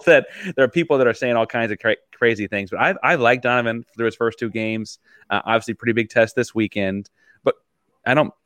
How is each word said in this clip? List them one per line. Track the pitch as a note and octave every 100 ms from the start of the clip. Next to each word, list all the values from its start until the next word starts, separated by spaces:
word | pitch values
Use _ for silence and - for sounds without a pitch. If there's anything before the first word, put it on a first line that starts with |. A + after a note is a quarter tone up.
| -
that, | D3+ - - G3 D#3
there |
are | C3
people | F3 E3 C#3
that | B2
are |
saying | A2 B2+ A#2
all | A2+
kinds | A#2+ A2+
of | G#2
cra-, | A2+ G#2+ _
crazy | - A#2+ A2 G2+
things. | G2+ G2
But | F#2
I, | C3+ F#3+
I | C3
like | E3 A#2+ B2+
Donovan | B2 B2 A#2 A#2 -
through | - A2+
his | -
first | A#2 -
two | A#2+
games. | A2 A2 A2 G#2+ - _ _ -
Uh, | G2+
obviously, | - A2+ -
pretty | A2 A#2
big | A2+ A2
test | B2 A2+
this | - A#2+
weekend. | A2+ G#2+ - G2 G2 G2+ _ _ _
But | - - _ _ _ _
I | -
don't, | C3+ D3+ -